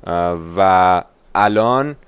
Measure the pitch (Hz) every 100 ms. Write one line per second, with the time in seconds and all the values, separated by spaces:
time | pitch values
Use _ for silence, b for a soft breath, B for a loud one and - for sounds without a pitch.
0 | - 87 87 87 82 85 95 92 92 90
1 | - _ _ - 104 104 117 127 143 143